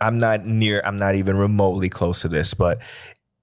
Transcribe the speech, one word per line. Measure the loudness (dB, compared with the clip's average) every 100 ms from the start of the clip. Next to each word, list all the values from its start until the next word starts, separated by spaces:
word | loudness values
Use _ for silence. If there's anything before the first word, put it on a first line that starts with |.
I'm | -2 0
not | 2 0 0
near, | 0 2 0
I'm | -2 0
not | 0 2
even | 2 2
remotely | 2 2 2 0 -4
close | -2 -2 -2
to | -2
this, | -2 -2
but | 0 0 -2 -6 -20 -20 -20 _ _